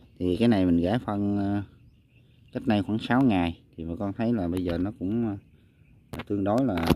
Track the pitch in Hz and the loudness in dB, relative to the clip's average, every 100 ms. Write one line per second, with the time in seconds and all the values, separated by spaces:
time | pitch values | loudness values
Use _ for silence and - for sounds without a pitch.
0 | - - 90 87 117 107 90 85 85 117 | -20 -4 -2 2 4 4 4 4 2 0
1 | 123 104 101 101 98 101 101 - - _ | -2 -2 -2 0 0 -2 -4 -14 -20 _
2 | _ _ - _ - 127 123 104 98 107 | _ _ -20 _ -12 -6 0 0 0 -4
3 | - 120 135 95 85 85 - - 82 85 | 0 2 4 4 0 -4 -12 -12 -10 -6
4 | 101 98 113 120 87 90 90 85 95 120 | -6 -2 -2 0 -2 -2 -2 -2 -4 -4
5 | 92 113 113 98 - - _ _ _ - | -4 -2 -2 -4 -12 -20 _ _ _ -20
6 | _ - - 104 98 110 135 90 82 | _ -12 -4 -2 2 2 2 0 2